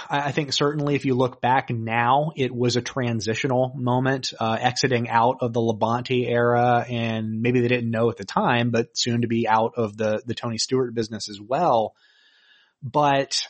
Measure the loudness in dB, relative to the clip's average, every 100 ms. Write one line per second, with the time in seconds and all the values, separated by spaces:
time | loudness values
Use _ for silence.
0 | -4 -2 -2 -2 -2 0 0 0 0 0
1 | 2 2 2 0 0 0 0 -6 -2 0
2 | 2 2 0 -2 -4 0 0 0 -2 -4
3 | -2 -2 -2 -2 0 0 0 -2 0 0
4 | 2 -2 -4 -4 -2 0 -2 0 0 0
5 | 0 2 2 2 -2 0 0 0 0 0
6 | 0 -2 0 2 2 4 4 2 0 -2
7 | -2 -2 -4 -2 2 2 2 2 0 0
8 | 0 0 -4 0 2 2 2 0 -2 -4
9 | -2 0 0 0 2 2 2 0 -4 -2
10 | -2 -2 -4 -8 -6 -6 -2 0 0 -2
11 | -6 -6 -12 -14 -4 0 2 2 2 -6
12 | _ _ _ _ _ _ _ _ -4 0
13 | 2 2 0 -4 -6